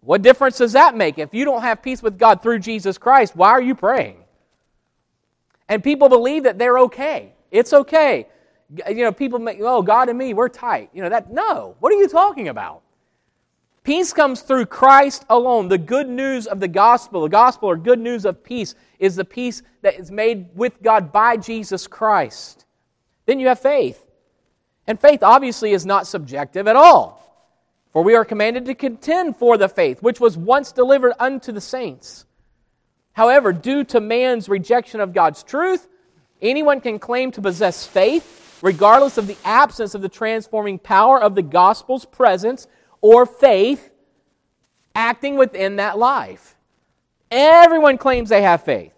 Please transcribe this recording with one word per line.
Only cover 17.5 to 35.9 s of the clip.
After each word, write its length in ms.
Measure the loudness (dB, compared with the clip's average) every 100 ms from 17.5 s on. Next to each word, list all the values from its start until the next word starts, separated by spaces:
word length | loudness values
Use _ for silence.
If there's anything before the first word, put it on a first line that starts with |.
| 0 -6
or 80 | -4
good 220 | 0 0
news 240 | 0 -6
of 200 | -6 -8
peace, 320 | _ -12 -12 -16 _ _
is 160 | -4 -4
the 100 | -10
peace 380 | -8 -10 -10 _ _
that 160 | -4 -4
is 140 | -14
made 440 | -4 -4 -4 -12 -6
with 260 | -6 _
God 280 | 0 0 0
by 260 | 0 0 -2
Jesus 500 | -8 -12 -10 -12 -12
Christ. 800 | -6 -2 -2 -2 -12 -20 _ _ _ _ _ _ _ -4
Then 140 | -2
you 80 | 0
have 120 | 0
faith. 460 | 0 -2 -4 -8 _ _ _ _ _ _ _ _ -10
And 120 | 2
faith 240 | 2 4
obviously 480 | 4 4 2 -6 -4
is 140 | -4 -2
not 220 | -4 -4
subjective 600 | -12 -10 -12 -10 -4 2
at 80 | 6
all. 480 | 8 6 2 -14 _ _ _ _ _ _ _
For 120 | -2
we 120 | 2 2
are 100 | 2
commanded 400 | -4 -4 -4 -10
to 100 | -8
contend 600 | -8 -8 -6 -4 -4 -2
for 200 | 2 2
the 120 | 0
faith, 320 | -2 -4 -2
which 180 | -6 0
was 180 | -2 -2
once 340 | -2 -2 -2
delivered 420 | -4 0 2 0 -2
unto 320 | -6 -6 -12
the 100 | -16
saints. 640 | -12 -12 -12 -14 -20 -20 _ _ _ _ _ _ _ _ _
However, 400 | 0 2 4 2
due 300 | -4 -6 -6 -2
to 140 | -4
man's 480 | -2 -4 -2 -4 -4
rejection 500 | -8 -2 -4 -4 -8
of 140 | -6
God's 300 | 0 -2 -2
truth, 440 | _ -6 -4 -4 _